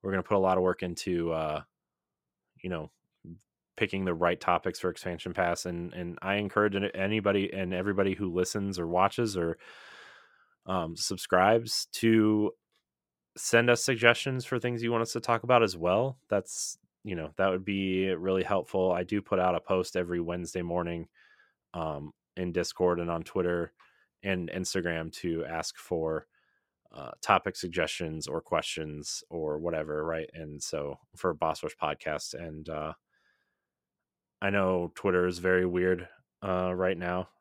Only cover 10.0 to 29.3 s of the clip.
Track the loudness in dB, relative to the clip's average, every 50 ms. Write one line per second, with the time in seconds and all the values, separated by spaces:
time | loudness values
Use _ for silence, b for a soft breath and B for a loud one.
10 | B B B B B B B B B B B B _ -4 -4 -2 -2 -4 -6 -6
11 | -6 -6 -6 -6 0 2 6 6 8 8 6 6 4 0 -6 -6 -6 _ -6 2
12 | 4 6 6 8 6 6 4 4 2 0 -2 _ _ _ _ _ _ _ _ _
13 | _ _ _ _ _ _ _ -10 -4 4 4 6 6 6 4 4 4 0 0 6
14 | 6 6 6 6 2 -4 -4 -4 -4 -2 -4 -2 -2 -2 -4 -2 -2 0 0 0
15 | 0 0 -4 -6 0 0 0 0 2 4 6 6 6 4 2 0 2 2 4 4
16 | 2 0 -4 _ _ _ -2 -2 -2 -2 -8 -8 -8 -8 -8 _ _ _ _ _
17 | _ -6 -6 -6 -6 -8 -2 2 2 2 2 0 -2 -2 -2 0 0 0 2 2
18 | 2 0 0 0 0 0 2 2 2 2 0 0 0 0 0 2 2 4 2 2
19 | 0 -2 -2 -4 -2 0 0 2 4 4 2 0 0 0 0 0 0 0 -2 -4
20 | -2 -2 -2 -2 -2 -2 -4 -6 -6 -6 -6 -4 -4 -2 -2 -2 -2 -2 -4 -6
21 | -8 -10 b b b b b b b b b b _ _ -8 -6 -4 -4 -4 -6
22 | -10 -12 -16 _ _ _ _ -6 -6 -2 -2 -2 -2 -2 -2 0 2 2 2 2
23 | 0 -2 -4 -4 -6 -4 -2 0 0 0 0 0 -2 -4 _ b b b b b
24 | b b b _ -2 -2 -2 -2 -2 -4 -4 -6 -4 -2 -2 -2 -2 -2 -2 -2
25 | -4 -6 -10 -6 -4 -4 -2 -2 -4 -4 -6 -6 -6 -6 -10 -14 -8 -4 -4 -2
26 | 0 0 -2 -4 -6 _ _ _ _ _ _ _ _ _ _ _ _ _ -16 -14
27 | -14 -14 -14 _ 4 4 4 6 4 0 -6 -6 -8 -6 -2 -2 -2 -2 -2 -4
28 | -6 -6 -6 -6 -8 -6 -6 -6 -4 0 -2 -2 -2 -2 -6 -6 -8 -8 -8 -10
29 | -10 -10 -10 -10 -12 _